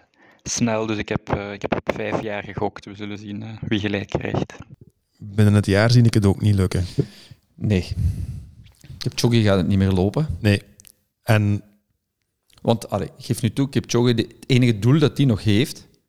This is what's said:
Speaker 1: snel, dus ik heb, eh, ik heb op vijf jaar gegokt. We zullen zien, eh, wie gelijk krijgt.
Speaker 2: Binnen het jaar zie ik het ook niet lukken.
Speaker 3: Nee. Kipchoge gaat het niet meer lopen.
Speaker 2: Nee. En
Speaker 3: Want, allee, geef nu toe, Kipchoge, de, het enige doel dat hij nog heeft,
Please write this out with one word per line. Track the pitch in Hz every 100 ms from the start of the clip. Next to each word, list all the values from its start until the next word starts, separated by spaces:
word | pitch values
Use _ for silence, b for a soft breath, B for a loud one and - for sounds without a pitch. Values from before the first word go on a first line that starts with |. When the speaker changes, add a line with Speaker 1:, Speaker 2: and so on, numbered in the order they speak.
| _ b b b
Speaker 1:
snel, | - - 120 110 110
dus | 107
ik | 107
heb, | 107 -
eh, | 104 101
ik | 101
heb | - -
op | -
vijf | - 107 107
jaar | 107 104
gegokt. | 104 98 101 -
We | -
zullen | 101 104 104
zien, | 107 104
eh, | 110 110
wie | 107 110
gelijk | 104 101 98
krijgt. | - - - - - - - - _ _ _
Speaker 2:
Binnen | 107 101 104
het | 104 98
jaar | 98 113
zie | 123
ik | 117
het | 110 101
ook | -
niet | 104
lukken. | 98 92 92 90 B B B B B _
Speaker 3:
Nee. | - 107 95 - - B B B B B - - _ - -
Kipchoge | 127 - 120 117
gaat | 104 98
het | 87
niet | 98
meer | 98
lopen. | 95 98 - 160 87
Speaker 2:
Nee. | 107 101 - _ - _ _ _
En | - 107 104 101 - _ _ _ _ _ _ _ _ _
Speaker 3:
Want, | - 113 -
allee, | 101 - -
geef | - 120
nu | 113
toe, | 123 139
Kipchoge, | 117 - 120 123
de, | 117
het | - - -
enige | 127 123 107
doel | 110 156
dat | 143 -
hij | 143
nog | 104
heeft, | 110 104 147 - - _